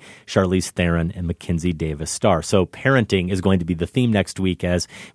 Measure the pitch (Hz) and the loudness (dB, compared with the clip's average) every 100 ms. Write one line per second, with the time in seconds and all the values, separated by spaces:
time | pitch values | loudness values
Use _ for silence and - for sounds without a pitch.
0 | - - - - 92 92 - - 87 85 | -6 -20 -2 0 2 2 0 0 0 0
1 | 82 92 85 82 - 85 87 78 80 73 | -2 -4 -6 -6 -4 -2 -2 -4 -6 -6
2 | 78 - 107 82 - 98 87 - 131 135 | -8 0 2 2 2 0 0 -2 2 2
3 | 104 98 90 95 95 95 85 82 85 131 | 2 0 0 0 2 2 0 -4 -2 0
4 | 123 104 90 - 95 85 90 87 - - | 2 2 0 -2 -2 -2 -2 -2 -4 -12
5 | - | -10